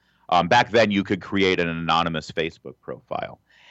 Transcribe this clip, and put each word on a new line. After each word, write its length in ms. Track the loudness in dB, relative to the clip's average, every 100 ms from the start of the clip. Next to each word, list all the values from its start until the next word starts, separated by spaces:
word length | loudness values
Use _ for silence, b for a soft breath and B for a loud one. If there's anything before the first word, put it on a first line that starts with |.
| _ _ 0
Um, 180 | 0 4
back 220 | 2 4
then, 220 | 4 4
you 120 | 2
could 180 | 0 -4
create 380 | -4 0 2 2
an 80 | 0
anonymous 600 | -4 0 0 0 -4 -6
Facebook 460 | -6 -6 -8 -18 -16
profile. 580 | -14 -16 -10 -8 -8 -14 b b b